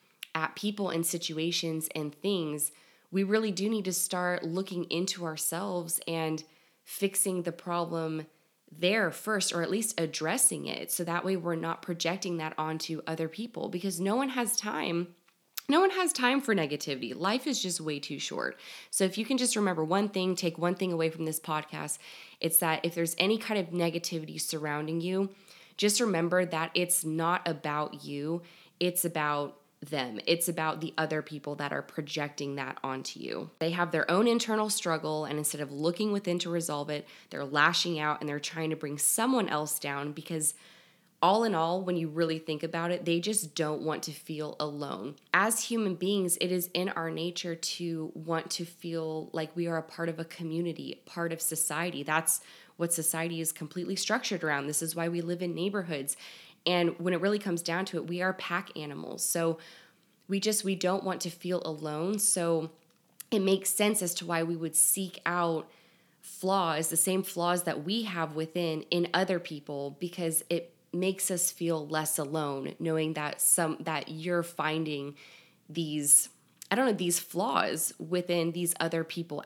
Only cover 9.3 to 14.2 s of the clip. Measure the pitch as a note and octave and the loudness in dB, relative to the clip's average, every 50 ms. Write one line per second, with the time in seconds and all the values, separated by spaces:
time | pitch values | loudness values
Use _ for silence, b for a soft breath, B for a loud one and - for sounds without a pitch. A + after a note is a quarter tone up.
9.3 | G#3+ F#3+ F#3+ - - E3+ E3 - F#3 A3+ A3 - - - E3 D#3+ - - D#3 D#3+ | 0 0 0 0 0 0 0 2 2 0 0 0 0 0 0 0 0 -2 0 0
10.3 | G#3 - - - - D3 C#3+ - - - - - - - E3+ E3+ E3+ E3+ - F#3+ | 2 4 4 2 2 0 -4 -6 -6 -6 -4 -4 -2 -2 0 0 0 0 2 0
11.3 | F#3+ F3+ E3 F3 E3 E3 E3 E3 E3 - - - E3+ E3+ - E3 F#3 F#3+ - F#3 | 0 0 2 0 0 0 0 -2 -4 -4 -4 -6 -4 0 0 0 0 0 -2 -2
12.3 | E3+ E3 D#3 D#3 - - D#3+ D#3 D#3+ D#3+ - - D#3+ D3+ - - D#3+ E3 E3 D#3+ | -2 -2 -2 -4 -2 -2 -2 -2 -2 -4 -2 -4 -4 -4 -4 -4 -2 -2 -2 -4
13.3 | - G3+ A#3 A#3 - - - - F3+ F3 G3 G3 F3 E3 F#3 G3 A3 B3+ | -4 -6 -10 -8 -6 -6 -6 -4 -4 -2 -2 -2 -2 0 0 2 2 2